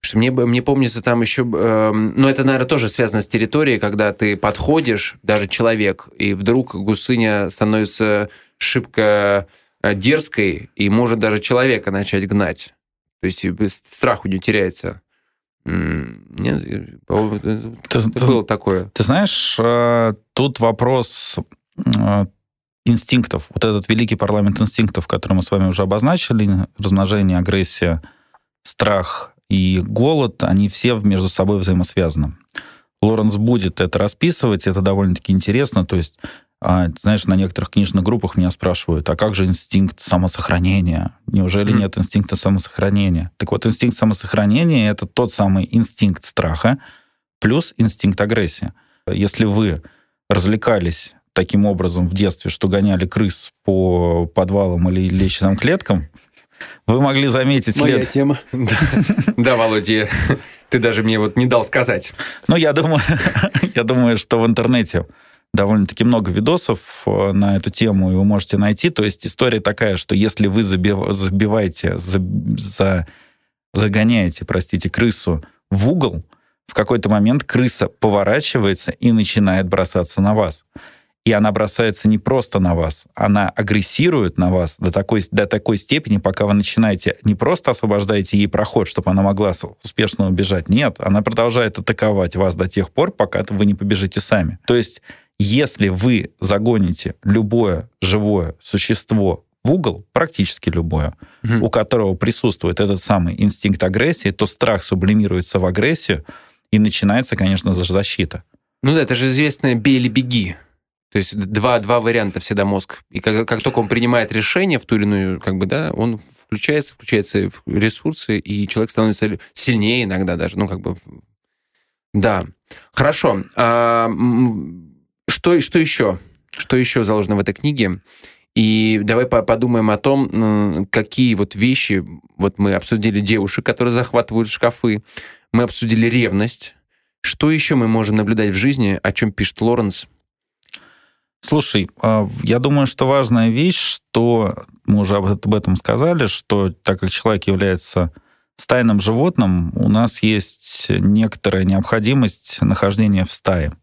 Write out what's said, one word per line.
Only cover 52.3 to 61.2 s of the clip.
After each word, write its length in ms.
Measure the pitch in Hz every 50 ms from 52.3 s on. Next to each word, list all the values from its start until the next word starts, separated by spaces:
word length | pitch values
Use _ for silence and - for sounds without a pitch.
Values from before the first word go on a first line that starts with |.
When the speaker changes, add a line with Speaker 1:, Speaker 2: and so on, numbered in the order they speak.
| 85 - - 92
Speaker 2:
что 160 | - - -
гоняли 400 | 95 92 101 98 104 98 90 92
крыс 440 | 90 - 123 113 95 - - - - _ _ _
по 600 | - 98 95 92 92 90 90 87 85 85 85 85
подвалам 600 | 82 _ - 92 90 95 101 98 92 87 85 87 92
или 200 | 90 92 92 92
лестничным 460 | 90 92 95 92 - - 98 95 98
клеткам, 520 | - - 135 170 190 - - 104 87 76 - _ - _ _ _ - _ _ _ _ - - - - _
вы 160 | - 113 131
могли 240 | 143 139 135 135 139
заметить 520 | 139 117 131 131 135 139 135 - 113 104 -
Speaker 3:
Моя 160 | 143 147 131
Speaker 2:
след- 120 | 120 131 -
Speaker 3:
тема. 300 | - 139 139 139 147 - -
Speaker 1:
<laughs> 60 | -
Да. 240 | - 127 127 107 110 101 156 - - 214 160 - 208 - - - 220
Да, 180 | - 120 131 123
Володя, 520 | 117 113 113 110 107 95 98 110 107 107 101 - - - - 139 135 - - - - _ _
ты 80 | -
даже 240 | 123 107 117 110 110 110
мне 140 | 110 110
вот 180 | 107